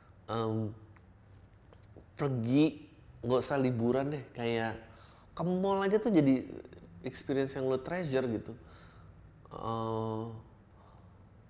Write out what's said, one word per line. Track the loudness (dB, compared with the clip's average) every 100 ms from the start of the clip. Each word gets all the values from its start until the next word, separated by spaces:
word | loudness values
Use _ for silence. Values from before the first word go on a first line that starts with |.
| -20 -20 -6
Em, | -2 0 -2 -4 -8 -20 -20 -20 -20 -20 -20 -20 -20 -20 -20 -20 -20 -20
pergi, | -4 -2 0 2 4 4 0 -16 -20 -20 -10
nggak | 0 2
usah | 2 2
liburan | 2 2 2 2 0
deh, | -4 -8 -4
kayak | 0 0 -2 -4 -14 -20 -20 -20 -16
ke | -4
mall | -2 0 2 2
aja | 4 4
tuh | 6
jadi | 6 6 4 0 -12 -14 -18 -20 -12
experience | -10 -8 -2 0 0 0
yang | 0
lo | 0
treasure | -2 -4 0 0 0
gitu. | -2 -4 -14 -18 -20 -20 -20 -20 -20 -20 -20 -16
Eh, | -10 -6 -4 -2 -2 -2 -4 -6 -12 -18 -20 -20 -20 -20 -20 -20 -20 -20 -20